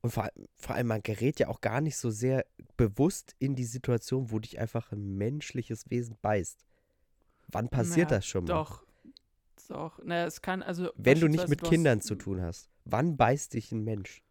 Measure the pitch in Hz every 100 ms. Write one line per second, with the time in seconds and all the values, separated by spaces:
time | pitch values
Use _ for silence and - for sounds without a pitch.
0 | 120 117 - - 50 _ - - 120 110
1 | - 107 123 - - - 107 117 156 135
2 | 120 107 123 131 - _ - - 113 101
3 | 147 - - - 135 131 123 123 - 120
4 | - 131 123 110 110 - 113 117 - 104
5 | 101 98 104 147 - 131 120 113 - 120
6 | 120 113 - 104 87 - _ _ _ _
7 | _ _ _ _ - - 120 131 170 170
8 | 170 113 - 98 87 170 156 - _ _
9 | - - _ _ _ _ - - 160 -
10 | - 170 170 - - 185 - 175 175 -
11 | 113 147 165 156 180 147 170 160 156 113
12 | - 101 - 92 87 87 - _ - 110
13 | 160 147 117 143 - 120 - 113 107 107
14 | 95 - _